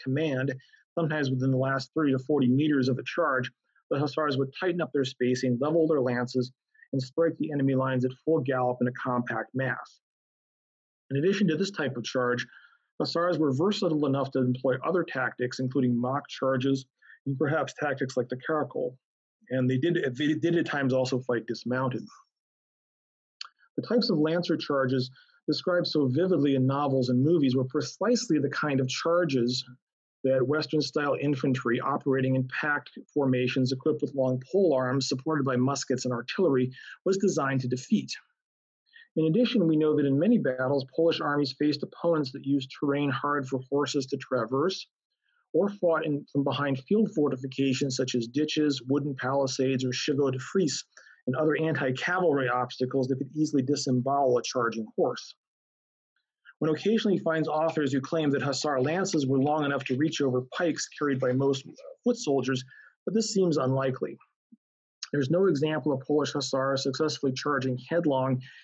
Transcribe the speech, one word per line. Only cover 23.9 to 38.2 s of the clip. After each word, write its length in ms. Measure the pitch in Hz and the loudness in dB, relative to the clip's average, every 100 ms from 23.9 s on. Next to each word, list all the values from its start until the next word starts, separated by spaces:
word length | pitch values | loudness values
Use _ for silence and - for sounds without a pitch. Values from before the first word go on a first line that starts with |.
| 233 - | 0 2
of 80 | 160 | 2
lancer 400 | 156 170 165 160 | 2 0 0 -2
charges 540 | - 139 131 131 123 - _ _ - | 0 0 2 0 -2 -8 _ _ -4
described 380 | 147 - 175 160 | -4 0 0 0
so 220 | 156 131 | 0 2
vividly 480 | 131 185 165 143 135 | 2 2 2 4 4
in 100 | 131 | 2
novels 440 | 139 143 131 123 | 2 2 2 2
and 140 | 123 | 4
movies 320 | 147 170 135 131 | 4 4 4 2
were 100 | 131 | 0
precisely 720 | 151 - - 196 247 - 151 | -2 -4 -4 0 0 2 0
the 100 | 135 | 0
kind 300 | - 151 135 | -2 0 0
of 80 | 131 | 0
charges 760 | - 165 175 170 131 120 127 - - _ _ _ _ | -2 0 2 2 2 0 -2 -6 -18 _ _ _ _
that 240 | 131 131 127 | 0 2 2
Western-style 680 | 151 139 156 139 151 143 135 | 0 0 -2 0 -2 0 0
infantry 580 | 143 135 143 127 117 120 | 0 0 0 0 0 -2
operating 560 | - 139 143 131 131 131 | -2 -2 0 0 2 0
in 120 | 131 | -2
packed 500 | - 151 147 - - - | -4 -2 -4 -6 -18 -6
formations 580 | 151 135 127 127 135 127 | 0 2 2 2 2 0
equipped 300 | 131 156 151 | 0 0 0
with 140 | 131 139 | -2 0
long 260 | 127 127 131 | 0 0 -2
pole 220 | 196 180 135 | 2 4 4
arms 320 | 127 135 - | 2 0 -2
supported 360 | - 160 156 | -4 -2 0
by 120 | 135 123 | 2 2
muskets 500 | 127 139 - 123 127 | 2 0 -2 -2 -2
and 80 | 120 | -4
artillery 560 | 117 - 175 131 127 - - - 190 | -6 0 2 4 0 -4 -18 -6 -2
was 140 | 196 | 2
designed 420 | 196 151 135 131 | 2 0 0 0
to 60 | 127 | -2
defeat. 440 | 127 - - - - | -4 0 -2 -2 -14